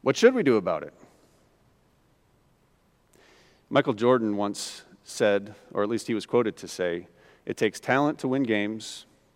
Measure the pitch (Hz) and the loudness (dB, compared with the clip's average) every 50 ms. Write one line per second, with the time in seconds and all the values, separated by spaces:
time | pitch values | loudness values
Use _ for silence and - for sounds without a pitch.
0 | - 139 127 - - 247 262 247 170 139 117 107 90 90 85 73 71 78 - _ | 2 0 2 6 6 6 6 6 2 4 4 4 2 0 -4 -4 -6 -10 -16 _
1 | - _ _ _ _ _ _ _ _ _ _ _ _ _ _ _ _ _ _ _ | -20 _ _ _ _ _ _ _ _ _ _ _ _ _ _ _ _ _ _ _
2 | _ _ _ _ _ _ _ _ _ _ _ _ _ _ _ _ _ _ _ _ | _ _ _ _ _ _ _ _ _ _ _ _ _ _ _ _ _ _ _ _
3 | _ _ _ _ - _ _ _ _ _ _ _ _ _ - 139 143 147 120 101 | _ _ _ _ -20 _ _ _ _ _ _ _ _ _ 2 2 2 2 -2 2
4 | 113 120 127 123 113 107 104 101 104 101 101 - - - - - - - - _ | 4 4 4 4 2 -2 -2 -2 -4 -4 -4 -8 -12 -12 -14 -18 -20 -20 -20 _
5 | _ - - - 117 104 101 101 101 104 107 - - - - 98 104 107 117 107 | _ -18 -4 0 2 2 2 2 -2 -6 -18 -20 -20 -10 -4 -4 -4 -2 -4 -6
6 | - - 117 104 - - - 123 120 107 90 - - 85 - - 92 87 85 87 | -4 -4 -6 -6 -4 0 0 0 0 0 -4 -6 -16 -14 -6 -4 -4 -4 -4 -6
7 | 92 - _ _ _ - _ _ _ - - - 117 107 - - - - 127 135 | -10 -14 _ _ _ -20 _ _ _ -12 -4 -2 -2 -2 -2 -4 -2 0 0 2
8 | 147 147 - - - 131 127 135 139 113 110 104 104 104 110 110 110 - - - | 2 0 -2 -4 -4 -4 -2 -2 0 0 0 -2 -2 -4 -6 -10 -12 -14 -16 -16
9 | - _ _ _ _ _ _ | -20 _ _ _ _ _ _